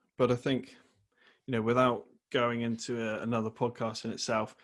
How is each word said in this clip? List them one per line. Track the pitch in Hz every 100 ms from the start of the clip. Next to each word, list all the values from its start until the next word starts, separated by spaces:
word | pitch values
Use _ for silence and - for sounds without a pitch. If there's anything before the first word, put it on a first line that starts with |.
| _ -
but | 123
I | 120
think, | 147 131 - - _ _ _ _ _ _ -
you |
know, | 117
without | 110 123 127 117 - _ -
going | 135 120 117
into | 117 113 - 120 113
a, | 107
another | 113 117 110
podcast | - 120 - 113 107 117
in |
itself, | 101 - 113 110 -